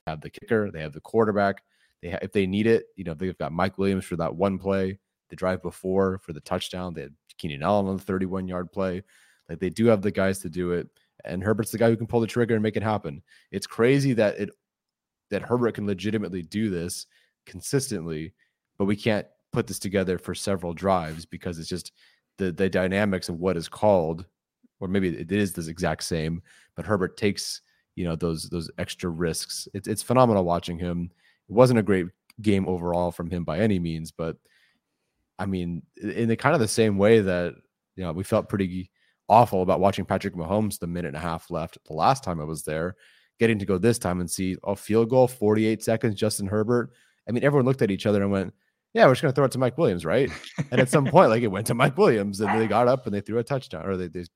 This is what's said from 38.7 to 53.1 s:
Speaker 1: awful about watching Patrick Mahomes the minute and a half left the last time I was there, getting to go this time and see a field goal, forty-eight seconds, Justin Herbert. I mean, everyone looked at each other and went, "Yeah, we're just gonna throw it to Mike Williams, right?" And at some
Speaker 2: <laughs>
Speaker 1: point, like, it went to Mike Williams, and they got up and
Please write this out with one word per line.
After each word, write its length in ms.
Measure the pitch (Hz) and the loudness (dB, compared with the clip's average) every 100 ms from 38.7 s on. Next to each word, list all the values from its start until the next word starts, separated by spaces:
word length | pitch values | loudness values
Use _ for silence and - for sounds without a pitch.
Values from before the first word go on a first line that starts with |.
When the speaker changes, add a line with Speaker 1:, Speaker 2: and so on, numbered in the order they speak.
| 92 92 _ _ _ - | -4 -12 _ _ _ 4
Speaker 1:
awful 340 | 107 120 95 | 6 6 2
about 180 | 90 80 | 2 4
watching 260 | 98 95 90 | 2 2 -2
Patrick 300 | 95 98 87 | -2 -2 -6
Mahomes 440 | 80 104 107 - | -2 -2 -2 -4
the 80 | 87 | -8
minute 220 | 87 85 | -6 -6
and 80 | 73 | -6
a 20 | |
half 300 | 85 82 - | -6 -6 -6
left 280 | 82 82 - - | -8 -8 -12 -10
the 80 | |
last 300 | 78 98 135 | 0 2 2
time 160 | 95 82 | -2 -6
I 40 | |
was 200 | 76 78 | -6 -8
there, 320 | - 78 87 - _ _ _ - | -6 -4 -4 -8 _ _ _ 0
getting 200 | 117 107 | 2 2
to 60 | 98 | 0
go 120 | 92 | 2
this 200 | 113 113 | 2 2
time 200 | 90 90 | 0 -2
and 100 | 87 | -4
see 260 | - 92 90 | -2 -4 -4
a 120 | - 98 | -4 -4
field 340 | - 107 113 | 0 2 4
goal, 180 | 131 127 | 6 4
forty-eight 560 | - 107 107 110 110 | 4 2 4 2 0
seconds, 320 | - 113 117 101 | 0 0 0 0
Justin 320 | 107 - 98 | -2 -2 -2
Herbert. 440 | 107 110 120 131 _ _ _ - | -2 2 0 -2 _ _ _ -6
I 40 | |
mean, 120 | 117 | 0
everyone 220 | 143 143 123 | 2 4 4
looked 160 | 135 | 2
at 100 | 107 | 2
each 140 | 95 107 | 0 2
other 160 | 104 | 2
and 100 | 98 | 2
went, 220 | 98 92 - _ _ _ | 0 -2 -8 _ _ _
"Yeah, 120 | 226 175 | 6 6
we're 80 | |
just 80 | 127 | 6
gonna 120 | 147 | 2
throw 120 | 127 135 | 2 2
it 60 | |
to 40 | 127 | 2
Mike 200 | 127 131 | -2 2
Williams, 280 | 147 90 80 | 2 2 0
right?" 240 | 110 139 - - - 143 | 2 0 -4 -12 -8 -2
And 80 | 127 | 0
at 100 | 127 | 4
some 160 | 156 139 | 4 6
Speaker 2:
<laughs> 20 | |
Speaker 1:
point, 220 | 165 156 | 6 6
like, 140 | 113 | 6
it 40 | 120 | 2
went 200 | 92 110 | -2 -2
to 60 | |
Mike 240 | 117 131 139 | 2 2 4
Williams, 420 | 202 113 101 98 | 4 4 0 -2
and 180 | 101 110 | 0 0
they 80 | 110 | 2
got 200 | 104 123 | 4 4
up 180 | 135 | 2
and 80 | 117 | -2